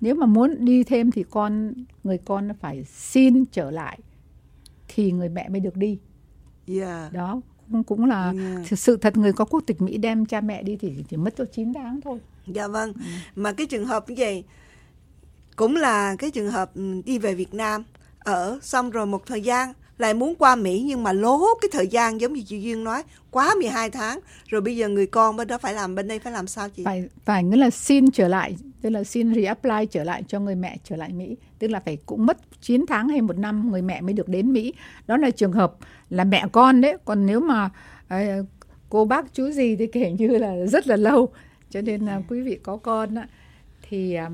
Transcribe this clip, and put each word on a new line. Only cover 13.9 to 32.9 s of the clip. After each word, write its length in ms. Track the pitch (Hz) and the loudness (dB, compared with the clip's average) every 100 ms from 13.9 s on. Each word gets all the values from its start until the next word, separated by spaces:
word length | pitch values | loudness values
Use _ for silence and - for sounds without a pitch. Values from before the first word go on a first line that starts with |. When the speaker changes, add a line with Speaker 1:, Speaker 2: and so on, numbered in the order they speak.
| 220 214 | -4 -6
Speaker 2:
như 60 | 247 | -4
vậy 260 | 226 190 - - - - _ _ _ _ - _ _ - | -4 -4 -10 -20 -20 -20 _ _ _ _ -20 _ _ -2
cũng 200 | 220 320 | 0 2
là 400 | 269 202 202 190 | 2 2 0 -4
cái 160 | 294 | -6
trường 200 | 262 208 | -4 -4
hợp, 240 | 233 185 - | -4 -6 -6
ừ, 260 | 196 185 202 | -8 -6 -4
đi 140 | 247 | -2
về 140 | 208 180 | -2 -4
Việt 180 | 180 | -6
Nam 300 | 208 214 214 226 - _ _ | -4 -4 -4 -8 -20 _ _
ở 400 | 208 180 185 269 | -4 -2 -2 -6
xong 280 | - 262 247 | -4 -2 -2
rồi 160 | 220 202 | -4 -4
một 200 | 196 220 | -4 -6
thời 160 | 220 | -6
gian 320 | 214 247 254 - _ - | -2 -2 -2 -8 _ -4
lại 160 | 220 | -2
muốn 220 | 226 285 339 | 0 0 4
qua 200 | 277 240 | 4 4
Mỹ 280 | 190 185 277 | 2 -2 -2
nhưng 160 | 254 | -2
mà 100 | 214 | 0
lố 260 | 190 226 285 403 466 | 2 4 4 4 2
cái 80 | 403 | 0
thời 140 | 294 190 | 0 0
gian 340 | 233 226 220 | 2 0 0
giống 120 | 240 | -4
như 100 | 294 202 | -4 -8
chị 140 | 208 | -8
Duyên 220 | 226 220 | -6 -6
nói 200 | 226 247 - - _ | -6 -8 -10 -20 _
quá 240 | 254 294 427 | 0 2 2
mười 80 | 247 | 0
hai 200 | 233 226 | -2 -4
tháng 300 | 254 220 302 - - - | -6 -8 -8 -14 -20 -6
rồi 140 | 214 | -4
bây 160 | 202 233 | -2 -2
giờ 120 | 214 | 0
người 160 | 202 190 | 0 2
con 300 | 226 220 214 | 4 2 2
bên 100 | 226 | -6
đó 100 | 240 | -6
phải 160 | 208 | -6
làm, 220 | 208 185 185 | -6 -6 -6
bên 120 | 202 | -6
đây 120 | 214 | -8
phải 140 | 240 | -8
làm 140 | 226 185 | -8 -8
sao 220 | 220 202 | -8 -10
chị? 140 | 196 190 | -6 -6
Speaker 1:
Phải, 180 | 185 180 - - | -4 -8 -8 -2
phải 180 | 196 | 2
nghĩa 140 | 180 240 | 4 6
là 120 | 247 | 4
xin 420 | - - 277 262 | 2 2 6 6
trở 160 | - 180 | 6 2
lại, 280 | 185 - 175 - - | 2 -2 -8 -14 -8
tức 80 | 220 | -4
là 140 | 214 | -4
xin 300 | 190 233 226 226 | -4 -2 0 2
reapply 500 | 196 - 247 214 214 | 0 -2 -2 0 0
trở 120 | 170 | -2
lại 200 | 160 175 - | -4 -6 -6
cho 120 | 202 | -4
người 160 | 202 185 | -4 -4
mẹ 220 | 180 - | -6 -10
trở 120 | - 165 | -10 -10
lại 180 | 160 | -8
Mỹ, 220 | 180 185 247 - - | -10 -10 -12 -16 -6
tức 80 | 220 | -4
là 120 | 202 | -4
phải 180 | 170 147 - | -6 -8 -6
cũng 200 | 214 226 | 0 2
mất 120 | 359 - - | 0 -4 -10
chín 240 | - 247 | 0 0
tháng 220 | 320 | 2